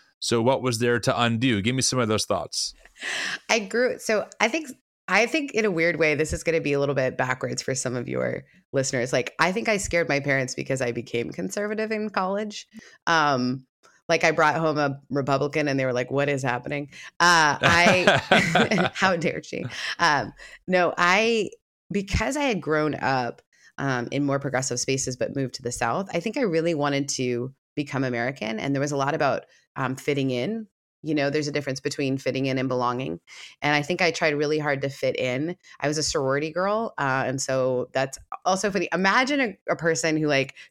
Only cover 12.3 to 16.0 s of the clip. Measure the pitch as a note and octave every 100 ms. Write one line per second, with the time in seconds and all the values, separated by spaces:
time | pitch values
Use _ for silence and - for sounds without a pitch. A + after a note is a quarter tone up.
12.3 | G3 G#3+ G#3 - - - - - E3 D3
13.3 | C3 B2+ C3 - _ _ _ - E3 E3+
14.3 | D#3 D#3 D3+ D#3+ D3+ C#3+ C#3 - C#3+ C3+
15.3 | C3+ C#3+ D3+ D3 C3+ C3 B2